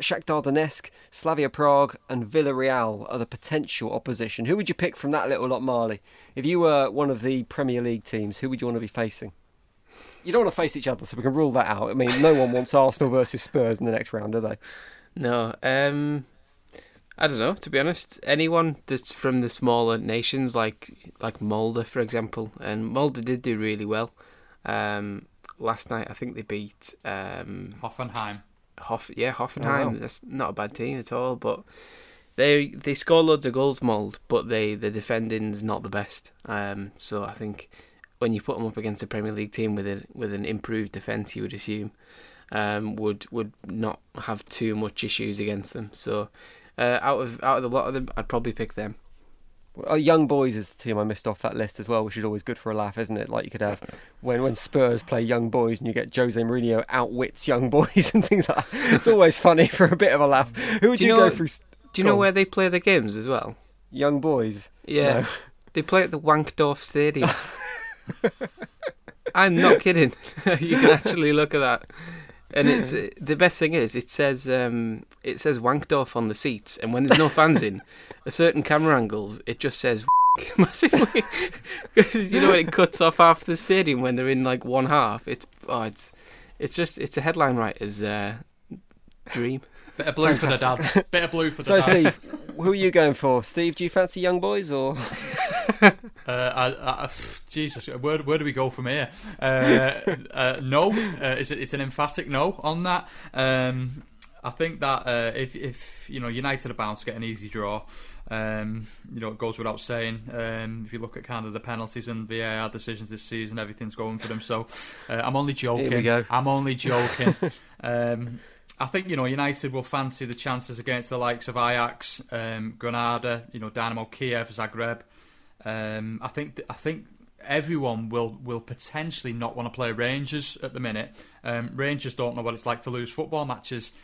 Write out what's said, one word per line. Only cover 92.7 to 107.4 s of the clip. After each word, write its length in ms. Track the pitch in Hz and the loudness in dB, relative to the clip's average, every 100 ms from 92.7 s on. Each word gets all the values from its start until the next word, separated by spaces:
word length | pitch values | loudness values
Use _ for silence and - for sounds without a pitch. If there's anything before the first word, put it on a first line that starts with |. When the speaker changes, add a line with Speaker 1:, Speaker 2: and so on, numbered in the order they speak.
Speaker 1:
are 20 | |
you 160 | 202 185 | 4 4
going 240 | 170 151 | 6 6
for? 300 | 135 139 127 | 4 4 2
Steve, 300 | 110 - 170 160 | 0 -2 -2 0
do 80 | |
you 60 | 175 | 0
fancy 300 | 190 180 190 | 0 0 0
Young 200 | 180 180 | 0 0
Boys 300 | 196 208 170 | 0 -2 -2
or? 280 | 139 135 131 | -2 -2 -4
<laughs> 60 | - - - - 740 679 622 - 208 - 226 - - | -6 -8 -8 -4 -4 -2 -2 6 6 6 -4 -14 -6
Speaker 3:
Uh, 40 | |
I, 720 | 123 127 127 127 139 131 131 | -2 0 0 0 0 -4 -4
I, 40 | 131 | -6
pff, 340 | - - - - | -10 -14 -16 -10
Jesus, 380 | 156 151 123 - | -6 -6 -6 -12
where, 300 | 127 139 156 | -6 -2 -2
where 200 | 143 156 | 0 0
do 60 | |
we 80 | 147 | 0
go 180 | 127 131 | -2 -2
from 160 | - 123 | -2 -4
here? 240 | 143 131 - - - | -2 -4 -8 -16 -4
Uh, 540 | 135 131 127 - 131 - - 151 | 0 4 6 6 4 0 -4 -4
<laughs> 140 | - | -4
uh, 280 | - 127 131 | -2 -2 -2
no, 300 | 131 143 190 | 0 4 4
uh, 440 | 220 214 156 139 127 | 2 -2 -4 -2 -2
it's, 120 | 131 | -4
it's 240 | 147 135 | -6 -6
an 60 | 143 | -6
emphatic 480 | 135 - 147 - 156 | -6 -4 -4 -4 -4
no 320 | 135 170 202 | -2 -2 -2
on 220 | 151 165 | -4 -2
that. 240 | 180 180 - - - | -2 -4 -6 -18 -10
Um, 720 | - 131 131 127 127 127 143 - - - - | -2 0 2 0 -2 -6 -8 -16 -18 -18 -12
I 60 | 123 | -10
think 280 | - 165 160 | -4 -4 -2
that, 240 | 139 135 127 | -2 -2 0
uh, 260 | 120 117 | 0 0
if, 220 | 113 131 - | -2 -6 -8
if, 480 | 131 117 - - - | -10 -10 -14 -18 -12
you 120 | 135 | -8
know, 80 | 120 | -6
United 420 | 117 135 135 - | -4 -4 -4 -6
are 40 | |
bound 240 | 123 107 104 | -6 -6 -6
to 60 | |
get 120 | - 113 | -10 -8
an 80 | |
easy 240 | 113 104 | -8 -10